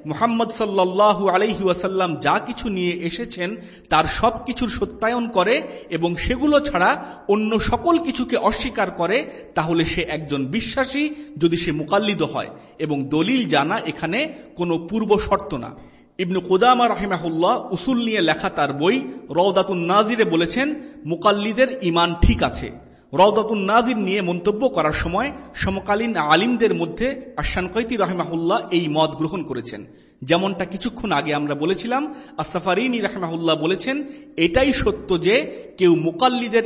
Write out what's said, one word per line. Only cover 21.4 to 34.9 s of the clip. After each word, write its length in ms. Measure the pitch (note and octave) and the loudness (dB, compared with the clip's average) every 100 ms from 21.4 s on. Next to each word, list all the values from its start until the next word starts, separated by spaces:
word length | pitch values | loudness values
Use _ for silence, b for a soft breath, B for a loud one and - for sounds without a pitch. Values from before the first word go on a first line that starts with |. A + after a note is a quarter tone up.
| G#3 A3 B3+ - | 0 2 0 0
ঈমান 340 | F3+ E3+ E3+ E3+ | 0 2 2 4
ঠিক 220 | A3 A3+ | 4 4
আছে। 280 | C#3 - B2+ - - B B | 0 -2 -10 -12 -20 B B
রওদাতুন 460 | C#3+ G3+ G#3+ G#3+ G#3+ | 4 6 6 0 -2
নাজির 380 | F#3+ A3 A#3+ A3+ | 2 2 2 0
নিয়ে 240 | F#3+ G3+ | 0 0
মন্তব্য 480 | F3 F3 G#3 G#3 B3+ | 0 0 0 2 0
করার 240 | F3 D3+ | 2 0
সময় 380 | D3+ E3 F#3 C#4 - B - | 0 -2 -2 -2 -6 B -6
সমকালীন 600 | F#3+ G3 F#3+ G#3 A#3 F#3 | -4 -4 0 0 0 0
আলিমদের 560 | D3+ D#3+ A#3 A#3+ A3 | 4 4 4 2 2
মধ্যে 600 | F3 E3 - B3 C4+ - - | 2 -2 -2 -4 -4 -10 -6
আশ-শানকাইতি 600 | D3 G3+ F#3 G#3+ A#3 A#3 | -4 -4 -4 -4 -2 0
রাহিমাহুল্লাহ 600 | F3+ F3+ D#3 E3 E3+ G#3+ - | 0 0 -2 -2 0 0 0
এই 160 | F3 D#3+ | 0 0
মত 280 | D3+ D#3 - | 2 0 0
গ্রহণ 280 | D#3 F#3+ | -4 -4
করেছেন। 420 | D3+ B2 A2+ G#2 - B B B | -6 -8 -8 -12 -16 B B B
যেমনটা 440 | C3 E3+ G3 F#3 F3+ | 0 0 0 -4 -6
কিছুক্ষণ 460 | F#3+ A#3+ - - | -6 -8 -6 -2
আগে 220 | C#3+ D3+ | -2 0
আমরা 220 | D3 D3 C#3+ | -2 -2 -2
বলেছিলাম, 580 | D3 F#3+ A#3 B3+ D4+ B B B | -2 -2 -2 -4 -4 B B B
আস-সাফারিনি 600 | D3+ F#3 F#3+ F3+ B3+ A#3+ | -6 -4 -2 0 0 0
রাহিমাহুল্লাহ 560 | G3+ G3 E3+ E3 E3 D3+ | -2 -4 -6 -2 0 2
বলেছেন, 480 | D#3+ F#3 B3+ C#4+ C#4+ B B - | 0 -2 -2 -4 -6 B B 0
এটাই 360 | E3+ B3 C#4 | 2 4 4
সত্য 480 | - G#3+ | 2 0